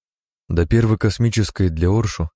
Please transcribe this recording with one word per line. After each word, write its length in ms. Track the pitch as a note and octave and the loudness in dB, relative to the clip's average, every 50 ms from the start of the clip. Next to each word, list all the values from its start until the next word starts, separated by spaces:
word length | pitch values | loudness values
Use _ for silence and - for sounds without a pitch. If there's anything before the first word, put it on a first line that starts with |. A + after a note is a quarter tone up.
| _ _ _ _ _ _ _ _ _ - | _ _ _ _ _ _ _ _ _ -4
До 180 | F2 E2+ E2+ | 0 0 2
первой 320 | - A2+ A2+ A2+ A2 A2 - | 2 2 2 4 2 0 0
космической 720 | - G#2 - - A#2 A#2 - A2+ G2 - - - F#2+ F2+ | 0 -2 0 0 -2 0 0 0 -2 -2 -2 -2 -2 0
для 180 | D#2+ D#2 F2 F2+ | 0 0 0 0
Оршу 420 | G2+ A2+ G#2+ G2+ - - E2 - _ | 0 0 -2 -2 -4 -6 -8 -8 _